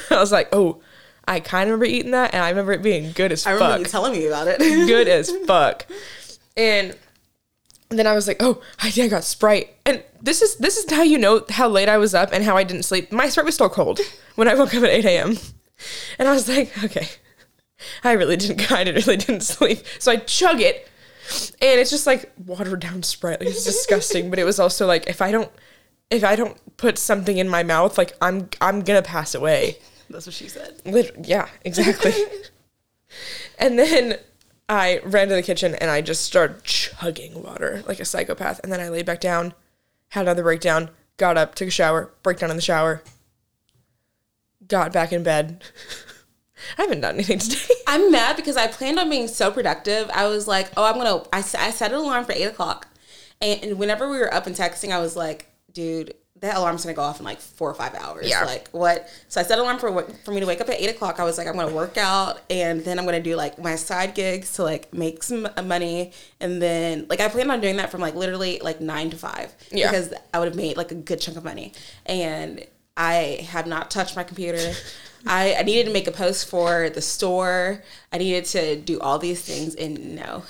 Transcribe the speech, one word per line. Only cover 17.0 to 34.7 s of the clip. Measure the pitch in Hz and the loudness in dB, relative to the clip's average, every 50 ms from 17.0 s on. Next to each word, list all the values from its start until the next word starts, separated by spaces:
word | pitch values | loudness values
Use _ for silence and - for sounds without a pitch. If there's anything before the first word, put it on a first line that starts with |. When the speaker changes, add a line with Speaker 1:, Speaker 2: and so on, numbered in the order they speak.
| 160 - - - _ _ _ _ - _ _ _ _ _ _ _ - - - - - | -6 -6 -10 -16 _ _ _ _ -20 _ _ _ _ _ _ _ -16 -16 -10 -2 2
Speaker 1:
I | 247 233 | 4 4
really | 202 175 139 175 | 4 4 4 2
didn't, | 185 196 202 190 190 202 - 262 | 2 0 -2 -2 -2 0 2 2
<laughs> | |
I | 185 185 | 2 2
really | 185 151 180 - 269 - | 2 2 2 4 4 2
didn't | 202 - - 233 180 | 2 2 -2 -2 -2
sleep." | - - - - - 185 233 - - - - - | -2 -4 0 2 2 2 2 0 -4 -14 -10 -2
So | - 254 233 | 2 2 2
I | 226 | 2
chug | - - - - 370 359 330 233 | 0 -2 0 2 4 4 4 6
it, | 202 - - - - - _ _ - - - - - - - - - - - - | 4 2 2 0 -8 -20 _ _ -20 -20 -20 -20 -14 -10 -8 -8 -8 -8 -4 2
and | - 269 262 247 | 4 6 6 6
it's | 254 247 | 4 4
just, | 285 294 - | 2 0 2
like, | 294 262 - - - _ - 180 | 2 2 2 0 -8 _ -18 -14
watered | 180 180 180 202 185 190 180 | -12 -8 -6 -6 -4 -4 -6
down | 175 170 180 185 165 | -6 -6 -8 -6 -4
Sprite. | - - - - 170 160 - | -4 -6 -4 -4 -4 -4 -2
Like, | - 494 | -4 -4
it's | 480 453 - | -4 -2 -2
disgusting, | - 392 466 523 494 403 427 - - 403 175 175 180 | -2 0 0 2 2 2 2 2 0 -2 -2 -2 -2
but | 180 185 | 0 0
it | 175 | 2
was | 180 208 196 | 2 2 2
also, | 180 185 - - 202 | 2 2 2 2 2
like, | 180 175 165 - - | 2 2 2 0 -4
if | 175 - | -4 -2
I | 185 190 214 | -2 0 0
don't, | 226 214 - _ _ _ _ _ _ _ _ _ _ _ - | 0 -2 -4 _ _ _ _ _ _ _ _ _ _ _ -2
if | 226 233 202 | -2 2 4
I | 190 208 | 4 4
don't | 214 233 208 - - _ - _ | 4 2 -2 -4 -12 _ -20 _
put | - - 240 - | -2 0 0 0
something | - - - 214 202 185 196 196 185 | 0 0 0 0 0 2 0 0 0
in | 190 190 | 0 2
my | 180 170 170 | 2 0 2
mouth, | 170 165 160 175 196 - - | 4 4 4 4 4 4 2
like, | 180 175 - - 170 | 0 0 0 0 0
I'm, | 180 185 196 185 185 - - | 0 0 -2 -4 -8 -4 0
I'm | - 185 202 202 185 | 0 0 0 0 0
gonna | 185 202 196 175 | 4 4 4 2
pass | - 170 160 156 - - | 2 -4 -6 -6 -4 -4
away. | 131 139 156 156 135 - - - - - - _ _ _ - | -2 2 2 4 4 2 0 -2 -6 -14 -20 _ _ _ -20
Speaker 2:
That's | - 170 170 | -18 -18 -16
what | 185 160 | -14 -16
she | - - - | -16 -16 -16
said. | - - - - - - - | -16 -16 -16 -16 -18 -14 -6
Speaker 1:
Lit-, | 190 196 240 226 - - - 160 | 0 2 2 2 2 -4 -10 -4
yeah, | 156 175 202 - - - - - | -2 0 0 0 -4 -10 -12 -10
exactly. | 185 170 180 339 370 392 - - 440 453 | -6 0 2 4 4 4 4 2 2 2
Speaker 2:
<laughs> | 415 415 415 415 392 403 - _ _ _ _ _ _ _ _ _ _ _ _ - - - - - - - - - - | 2 0 -2 -4 -14 -16 -18 _ _ _ _ _ _ _ _ _ _ _ _ -20 -18 -16 -14 -14 -14 -16 -14 -6 0
Speaker 1:
And | 226 269 240 233 | 0 2 4 4
then | 277 311 330 269 - 240 202 - - _ _ _ _ _ _ _ _ | 4 6 6 2 2 2 -2 -6 -8 _ _ _ _ _ _ _ _
I | - | -2